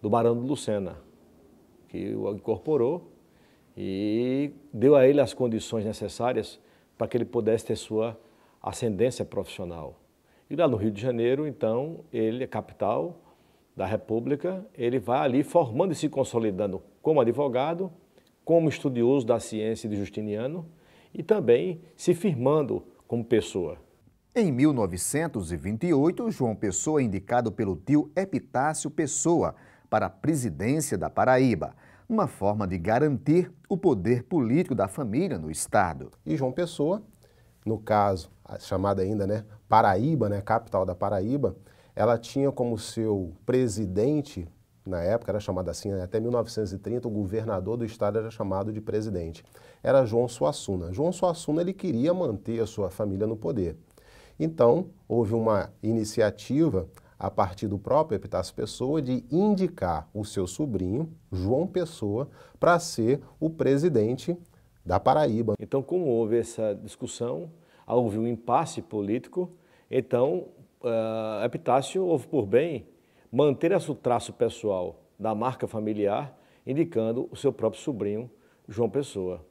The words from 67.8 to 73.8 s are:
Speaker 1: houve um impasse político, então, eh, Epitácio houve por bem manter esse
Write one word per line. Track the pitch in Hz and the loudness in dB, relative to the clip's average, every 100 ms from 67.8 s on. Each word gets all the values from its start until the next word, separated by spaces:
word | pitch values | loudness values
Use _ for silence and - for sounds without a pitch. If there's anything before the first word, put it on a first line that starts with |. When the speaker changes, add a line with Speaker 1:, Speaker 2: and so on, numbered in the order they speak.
| - | 0
Speaker 1:
houve | 117 117 104 | 2 2 0
um | 117 | -2
impasse | 113 117 127 165 - | -4 0 0 0 -6
político, | - 107 101 120 - 180 180 - _ _ _ | -6 -4 -2 -2 -2 -6 -6 -10 _ _ _
então, | 127 120 120 131 180 - - - _ | -2 0 2 2 0 -6 -18 -20 _
eh, | 120 113 110 110 110 107 | -2 0 0 -2 -4 -2
Epitácio | 120 156 - 127 139 190 | -2 -2 2 2 2 -2
houve | 180 156 - | 2 0 0
por | 151 98 | -2 4
bem | 117 170 131 - _ _ _ _ | 4 2 -4 -10 _ _ _ _
manter | 117 147 131 170 | 2 4 4 2
esse | 190 | 2